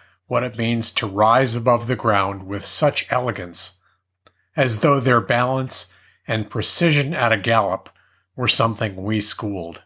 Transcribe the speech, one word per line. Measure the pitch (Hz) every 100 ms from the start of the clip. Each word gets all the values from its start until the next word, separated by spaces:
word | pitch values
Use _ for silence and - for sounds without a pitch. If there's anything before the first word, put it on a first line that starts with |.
| _ _ -
what | 120
it | 123 113
means | 113 117 113
to | - 107
rise | 98 107 120 131
above | 117 120 120 110
the | 123
ground | 117 101 98 98 92
with | 98
such | - - 147 - -
elegance, | 123 123 107 87 87 - - _ _ _ _ _ _ _ -
as | 127 107
though | 156 139
their | 127 120
balance | 117 120 123 131 131 - - _ _ _ -
and | 110 104
precision | 113 - - 170 147 139
at | 143 120
a | 110
gallop | 95 113 98 92 - _ _ _ _ -
were | 120
something | - 113 107 110 92
we | 98 110
schooled. | 101 - 107 98 85 87